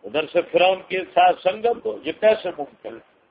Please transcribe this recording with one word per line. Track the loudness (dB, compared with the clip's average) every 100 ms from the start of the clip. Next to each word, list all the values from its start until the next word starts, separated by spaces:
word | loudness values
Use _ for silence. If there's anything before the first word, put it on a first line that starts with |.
ادھر | -6 -6 -2
سے | -2 0
فرعون | 2 2 2 -4
کے | -8
ساتھ | -4 2 4 4
سنگت | -2 -2 -2 -2 -6
ہو، | -8
یہ | -10 0
کیسے | 2 2 -2 -8
ممکن | -12 _ -16 -16
ہے؟ | _ _ _